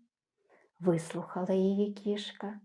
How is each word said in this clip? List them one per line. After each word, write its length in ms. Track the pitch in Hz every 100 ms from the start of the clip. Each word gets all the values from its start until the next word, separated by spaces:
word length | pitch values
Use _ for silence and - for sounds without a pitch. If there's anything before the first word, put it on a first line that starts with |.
| _ _ _ _ _ _ _ -
Вислухала 720 | 180 165 - 170 175 185 185
її 400 | 190 190 196 208
кішка, 640 | 202 202 208 - - 202 208